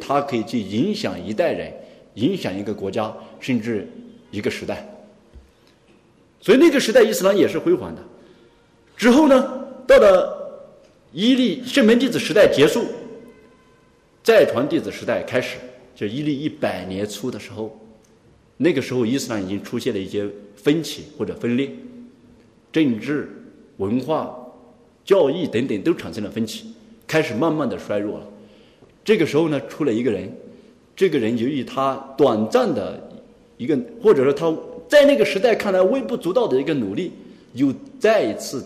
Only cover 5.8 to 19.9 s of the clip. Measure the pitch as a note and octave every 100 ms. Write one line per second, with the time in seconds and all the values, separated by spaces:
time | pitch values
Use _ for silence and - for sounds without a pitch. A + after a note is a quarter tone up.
5.8 | _ _ _ _ _ _ - B3+ D4+ C4+
6.8 | - B3 A3 G#3 F#3+ G3+ - D#3+ E3+ E3+
7.8 | F2+ D#2+ - - - _ _ _ _ _
8.8 | _ - A3+ B3 C#4 C4 - - - -
9.8 | - A#3+ G#3 F#3 - - - - - -
10.8 | _ _ _ - A3+ B3+ B3 D3+ - -
11.8 | G#3+ A#3+ C4 D3+ - G#3 F3+ - D3+ A#3+
12.8 | F#3 - - - - - - _ _ _
13.8 | _ _ _ _ - A3 C#3 A#2 D3 D#3
14.8 | G2+ - G2 G#2 F2+ A#2+ B2+ - - -
15.8 | - - G#2+ B2+ D3+ C#3 D3+ - G#2+ F#2
16.8 | F#2 F#2+ G#2 - B2+ A2 - G#2 A2 -
17.8 | - - _ _ _ _ _ - D#3 C#3
18.8 | - B2+ A2+ C3+ C3 G#2+ F#2 G2+ - A#2+
19.8 | B2